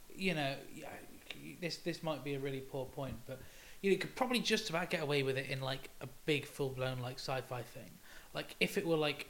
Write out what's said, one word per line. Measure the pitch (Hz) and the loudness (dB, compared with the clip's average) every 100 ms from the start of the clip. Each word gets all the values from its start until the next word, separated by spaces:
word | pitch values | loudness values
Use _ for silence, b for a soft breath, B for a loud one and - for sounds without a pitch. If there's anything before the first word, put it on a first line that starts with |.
| - - | -12 0
you | 190 160 | 2 4
know, | 139 139 - - | 2 0 -6 -10
yeah, | - - - - - - 147 139 | -8 -10 -12 -14 -12 -10 -10 -4
this, | 170 - | -4 -2
this | 175 156 | -2 -2
might | 165 143 | 0 -2
be | 143 139 | 0 -2
a | |
really | 139 135 | -2 -2
poor | 131 139 127 | -4 -4 -4
point, | - 135 117 - | -4 -4 -4 -8
but | 127 b b b b | -10 b b b b
you | 196 185 | 4 6
could | - - | 4 2
probably | 247 240 | 4 4
just | 185 220 - | 6 4 4
about | 165 180 | 0 2
get | 175 | 0
away | 147 143 | 4 4
with | 135 131 | 4 2
it | 135 | 0
in, | 135 | 0
like, | 131 131 - - | 0 -2 -6 -10
a | 127 - - | -12 -4 2
big | 147 - | 2 2
full-blown, | - 135 127 131 127 | 0 0 2 0 0
like, | 123 131 | -2 -4
sci-fi | - 131 127 123 | -2 -2 0 -4
thing. | 120 127 110 - - b b 156 | -6 -10 -12 -14 -14 b b -6
Like, | 151 - | -4 2
if | 180 - | 2 4
it | 165 | 4
were, | 160 | 6
like, | 151 143 - | 6 2 -4